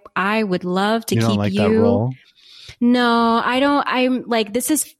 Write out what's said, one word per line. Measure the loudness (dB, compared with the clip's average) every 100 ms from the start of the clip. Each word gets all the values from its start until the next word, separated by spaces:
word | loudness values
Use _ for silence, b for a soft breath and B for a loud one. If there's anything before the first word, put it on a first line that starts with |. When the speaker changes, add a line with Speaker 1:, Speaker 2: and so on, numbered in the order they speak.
| -6 -4
Speaker 1:
I | -2 -2
would | -2 -2 -2
love | -2 0 -2 -2
to | 0
Speaker 2:
You |
don't | 2
Speaker 1:
keep | 0
Speaker 2:
like | 0
that | 0 2
Speaker 1:
you | 2
Speaker 2:
role? | 2 2 -2 -6 B B B B B -2
Speaker 1:
No, | 2 2 2 2 2 0 0
I | 0
don't. | 2 0 0
I'm | 0 0 -2 -2
like, | -2 -2
this | -4 -2
is, | -2 -4